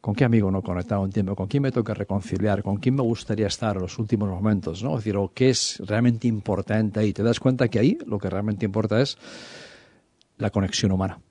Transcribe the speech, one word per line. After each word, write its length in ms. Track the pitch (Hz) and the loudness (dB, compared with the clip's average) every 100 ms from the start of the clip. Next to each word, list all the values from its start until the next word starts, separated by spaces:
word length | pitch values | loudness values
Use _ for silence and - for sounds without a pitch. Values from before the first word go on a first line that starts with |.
¿Con 140 | - | -2
qué 80 | 104 | 2
amigo 260 | 127 113 98 | 4 4 4
no 80 | 95 | 0
he 40 | |
conectado 380 | 92 90 87 101 | -2 -4 -2 -2
un 100 | 98 | 0
tiempo? 240 | 101 95 | -2 -2
¿Con 120 | 101 95 | -2 -2
quién 160 | 139 | 0
me 80 | 139 | 0
toca 220 | 127 110 | 0 -2
reconciliar? 680 | 104 101 98 - 95 104 98 | -4 -2 -4 -2 -2 0 0
¿Con 140 | 98 101 | 0 0
quién 180 | 127 | 0
me 60 | 135 | 2
gustaría 460 | 117 117 - 107 101 | 0 -2 -4 -2 0
estar 280 | - 113 | 0 -2
en 60 | 95 | -2
los 180 | 90 - | -6 -6
últimos 300 | 113 110 101 | -2 0 0
momentos? 520 | 90 107 104 80 87 | 0 2 2 -2 -6
¿No? 80 | 123 143 | -4 -2
Es 0 | |
decir, 140 | 107 101 | -2 -2
o 140 | 98 | -4
qué 160 | - 131 | 2 2
es 320 | 117 - - | 4 -2 -6
realmente 420 | 95 107 123 113 120 | -2 2 2 2 0
importante 720 | 107 104 95 - 107 107 107 | 0 0 -2 0 0 2 2
ahí. 140 | 107 | 0
Te 100 | - | 2
das 160 | 113 117 | 0 2
cuenta 280 | 131 127 120 | 2 2 2
que 120 | 110 | 4
ahí 180 | 131 320 | 4 2
lo 120 | - 101 | -4 -4
que 120 | 95 | -2
realmente 360 | 95 104 101 | -2 -2 -2
importa 360 | 104 107 107 107 | -2 0 2 2
es 160 | 143 - - - - - - - - _ _ _ _ _ | 2 -2 -16 -18 -18 -18 -20 -20 -20 _ _ _ _ _
la 120 | 107 | -2
conexión 420 | 104 95 - 101 | 0 0 0 2
humana 280 | 95 92 - _ | 2 0 -4 _